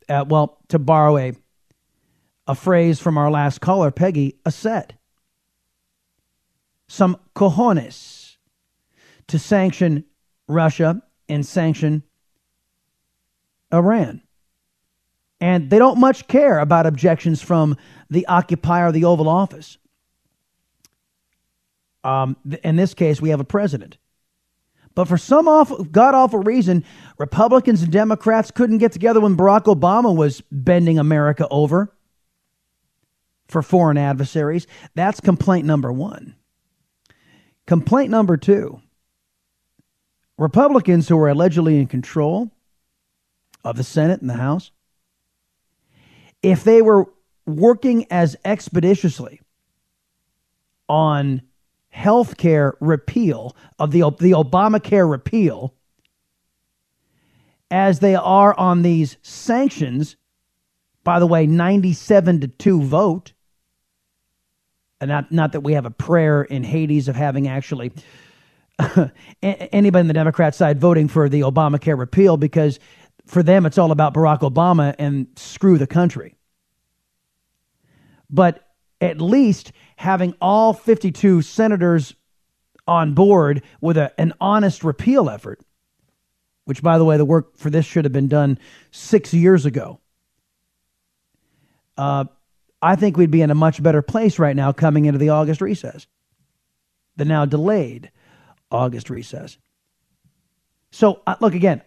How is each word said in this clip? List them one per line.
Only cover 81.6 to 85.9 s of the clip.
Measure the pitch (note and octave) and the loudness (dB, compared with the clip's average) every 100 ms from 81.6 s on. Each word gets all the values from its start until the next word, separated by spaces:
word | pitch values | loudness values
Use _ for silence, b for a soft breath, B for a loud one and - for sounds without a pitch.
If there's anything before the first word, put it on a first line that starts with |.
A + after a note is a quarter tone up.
| A3 G3+ F3 E3+ C3+ - _ _ _ _ _ _ - | -2 0 0 0 -2 -12 _ _ _ _ _ _ -4
on | E3+ D#3 | -2 0
board | C#3+ G3 G3 D3 C#3+ b b | 2 4 4 2 -2 b b
with | D#3+ D#3+ | -2 -2
a, | C#3+ - | -2 -2
an | D#3+ - | -4 -2
honest | F#3+ G#3 G3+ - D#3+ | -2 0 0 -2 -6
repeal | C#3+ - C4+ D#3+ | -4 0 0 0
effort, | G#2 G#2+ - _ _ _ | -4 -16 -20 _ _ _